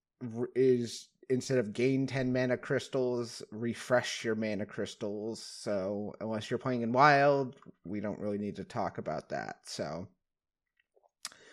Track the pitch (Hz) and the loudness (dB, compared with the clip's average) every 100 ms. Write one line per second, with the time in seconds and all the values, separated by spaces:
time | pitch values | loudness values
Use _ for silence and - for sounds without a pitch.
0 | _ - 123 113 123 123 131 123 113 - | _ -12 -10 -4 -2 4 6 6 2 -6
1 | - _ - 127 - 131 107 104 127 135 | -14 _ -2 -2 2 0 0 0 2 2
2 | 131 135 127 127 127 120 - 131 - 135 | 0 0 0 2 2 0 0 -2 0 0
3 | 127 120 117 - - 107 117 113 - 123 | 0 0 -4 -8 -12 -6 -4 -4 2 2
4 | - - 117 110 110 101 98 - 98 - | 2 -4 -2 0 0 -2 -6 -6 -6 -6
5 | 107 104 110 110 - - 113 101 95 101 | -6 -6 -6 -8 -12 -12 -4 -2 -2 -4
6 | 104 - 110 110 - 123 131 123 113 120 | -6 -6 -4 -4 -2 -4 -2 -2 2 8
7 | 147 139 143 139 127 - - - 87 104 | 8 8 6 6 2 -6 -20 -18 -8 -6
8 | 104 - 104 104 104 98 90 120 90 - | -4 -4 -4 -2 -4 -6 -8 -4 -4 -4
9 | 90 76 - 69 52 - - - 82 82 | -6 -6 -4 -6 -6 -10 -12 -8 -6 -6
10 | 92 _ _ _ _ _ _ _ _ _ | -10 _ _ _ _ _ _ _ _ _
11 | _ _ - - - | _ _ -16 -16 -20